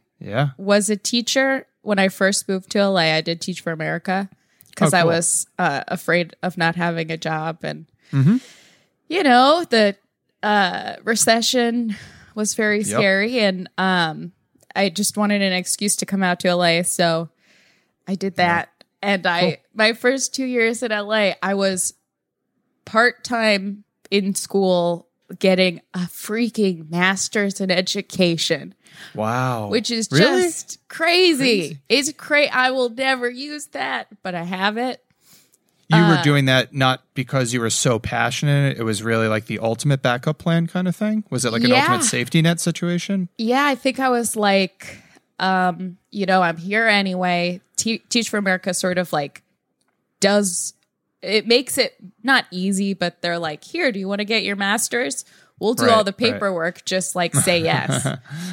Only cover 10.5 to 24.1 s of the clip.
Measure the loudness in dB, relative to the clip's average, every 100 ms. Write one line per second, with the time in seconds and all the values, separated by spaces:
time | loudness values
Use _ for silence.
10.5 | 2 2 -2 -8 -8 -2 0 2 2 2
11.5 | 0 0 0 -4 -6 -12 -20 -14 -6 -4
12.5 | 0 0 0 0 2 2 2 0 0 0
13.5 | 0 -6 -2 0 2 0 -4 -12 _ _
14.5 | _ _ -2 0 0 -2 0 0 2 2
15.5 | 0 -2 -4 -2 -2 -2 0 0 2 2
16.5 | 2 4 2 0 0 2 2 -4 _ _
17.5 | _ _ _ _ _ -10 -6 -4 0 2
18.5 | 0 -4 _ _ -6 -2 0 0 0 0
19.5 | -2 _ 0 2 2 0 0 -4 -4 -2
20.5 | 0 0 0 -4 -4 -2 0 0 0 -2
21.5 | 0 0 0 -4 -8 _ _ _ _ _
22.5 | _ _ _ -2 2 2 0 -6 0 2
23.5 | 2 -2 -10 _ _ -2